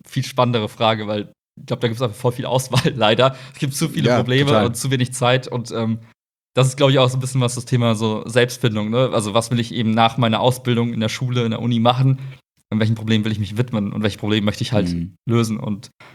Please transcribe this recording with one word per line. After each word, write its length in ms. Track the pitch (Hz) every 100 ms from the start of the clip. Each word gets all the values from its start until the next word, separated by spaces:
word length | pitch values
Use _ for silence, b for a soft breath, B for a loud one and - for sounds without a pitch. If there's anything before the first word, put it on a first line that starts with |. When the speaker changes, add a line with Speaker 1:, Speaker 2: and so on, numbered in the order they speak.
| -
Speaker 1:
viel 160 | 135
spannendere 460 | - 131 123 120 104
Frage, 380 | - 113 110 107
weil 240 | 107 101 _ _ -
ich 60 | -
glaube, 160 | 117
da 60 | 120
gibt's 140 | 113
einfach 140 | 120 -
voll 160 | 123
viel 140 | 120 120
Auswahl, 460 | 127 - 135 151
<laughs> 40 | 123
leider. 400 | 107 113 131 135 B
Es 60 | -
gibt 140 | 143 -
zu 140 | 160
viele 200 | 170 127
Speaker 2:
Ja, 80 | 127
Speaker 1:
Probleme 340 | 127 131 143
Speaker 2:
total. 140 | 110 117
Speaker 1:
und 100 | 120
zu 140 | 135
wenig 220 | 131 123
Zeit 340 | 127 123 127 -
und, 240 | 120 113
ähm, 280 | 113 113 113 b _ _ _ _ 123
das 120 | 131
ist, 100 | -
glaube 140 | 139
ich, 60 | 135
auch 100 | 127
so 80 | 131
ein 20 |
bisschen 220 | 131 135
was 120 | 120
das 120 | 120 -
Thema 280 | 123 117
so 340 | 107 110 107 -
Selbstfindung, 640 | 120 123 - 123 107 107
ne? 220 | 117 127
Also 220 | 95 104 110
was 160 | -
will 80 | 120
ich 120 | 117
eben 200 | 110 110
nach 260 | 110 113 -
meiner 220 | 117 107
Ausbildung 520 | 123 123 123 117 120
in 60 | 113
der 100 | 110
Schule, 340 | - 123 123 117
in 60 |
der 100 | 110
Uni 180 | 117 117
machen? 380 | 117 123 135 131 B B _ _ -
Und 60 | 107
welchen 160 | 110 110
Problemen 280 | 110 110 107
will 60 |
ich 80 | 107
mich 180 | 98 104
widmen 360 | 120 110 101
und 80 | 107
welche 160 | 107 -
Probleme 280 | 104 107 104
möchte 180 | -
ich 80 | -
halt 180 | 110 87
Speaker 2:
Mhm. 220 | 85 87 - -
Speaker 1:
lösen? 300 | 117 113 107
Und 300 | - 101 - _ B